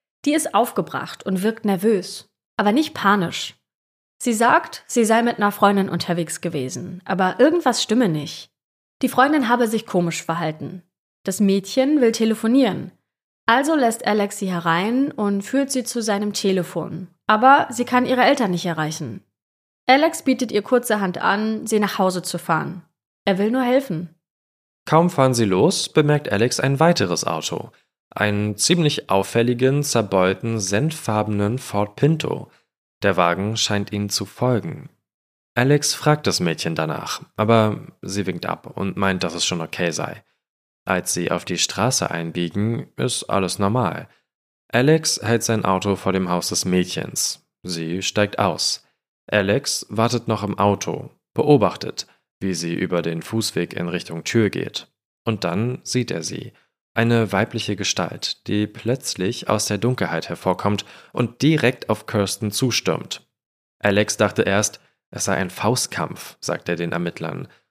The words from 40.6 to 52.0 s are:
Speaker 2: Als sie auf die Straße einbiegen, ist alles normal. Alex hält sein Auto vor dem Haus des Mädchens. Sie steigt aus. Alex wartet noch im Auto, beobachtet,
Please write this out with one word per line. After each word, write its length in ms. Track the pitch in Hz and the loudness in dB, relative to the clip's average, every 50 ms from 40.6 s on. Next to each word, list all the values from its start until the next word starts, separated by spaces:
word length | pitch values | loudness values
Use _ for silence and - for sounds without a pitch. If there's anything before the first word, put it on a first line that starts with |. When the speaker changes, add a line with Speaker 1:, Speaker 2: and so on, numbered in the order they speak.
| _ _ _ _ - | _ _ _ _ -4
Speaker 2:
Als 300 | - 92 92 87 - - | -2 -2 -2 -2 -2 -4
sie 160 | 90 87 - | -2 -2 0
auf 140 | 85 87 - | -2 -2 -2
die 140 | - 90 85 | -4 -4 -2
Straße 520 | - - - - 101 123 131 - 95 - | -2 -2 0 0 0 0 0 0 -2 -2
einbiegen, 800 | - 85 82 82 78 87 87 82 - 101 104 113 117 - - - _ | -4 -4 -6 -6 -4 -4 -4 -4 -2 -2 -2 -2 -2 -4 -8 -10 _
ist 280 | - 127 127 - - - | -4 -4 -4 -4 -4 -6
alles 340 | - - 101 95 87 - - | -2 -2 0 0 -2 -2 0
normal. 500 | 101 98 110 127 117 95 - - - - _ _ _ _ _ _ _ _ _ _ _ _ - | 0 0 0 0 0 -2 -4 -6 -10 -14 _ _ _ _ _ _ _ _ _ _ _ _ 0
Alex 480 | 117 131 147 160 160 156 - - - - | 2 4 4 2 2 2 -2 -4 -2 -2
hält 220 | 104 117 113 - | 0 0 0 0
sein 200 | - 110 110 - | 0 -2 0 2
Auto 320 | - 95 92 92 101 98 | 0 0 0 2 0 -2
vor 160 | 90 - 98 92 | 0 0 0 0
dem 180 | 95 95 87 | 0 0 0
Haus 180 | 87 87 - - | -2 -2 -2 -2
des 160 | 87 - - | -4 -2 -2
Mädchens. 800 | 90 92 92 90 90 - 87 - - - - - - - - _ _ _ _ - | 0 2 2 0 0 -2 -8 -8 -6 -6 -4 -4 -4 -6 -8 _ _ _ _ -12
Sie 400 | 92 87 82 82 80 87 95 95 | -10 -8 -6 -6 -4 -4 -4 -4
steigt 360 | - - 107 104 101 - - | -4 0 0 0 0 0 0
aus. 480 | 104 92 76 - - - - - _ _ _ _ _ _ _ _ _ - | -2 0 0 -2 -2 -4 -4 -4 _ _ _ _ _ _ _ _ _ 0
Alex 560 | - 107 95 98 104 139 139 - - - - - | 0 2 2 4 2 0 0 -2 -6 -6 -6 -6
wartet 380 | 110 107 113 117 117 120 120 - | -2 0 0 0 0 -2 -2 -2
noch 140 | 113 101 104 | -4 -2 -2
im 160 | 101 92 - | -4 -2 2
Auto, 520 | 101 101 101 95 - - - - - - _ _ _ _ - | 2 2 2 2 -2 -6 -6 -6 -8 -12 _ _ _ _ -4
beobachtet, 720 | - 120 143 147 131 104 87 - - - - - - | -2 2 4 4 6 4 2 0 -2 -10 -10 -10 -10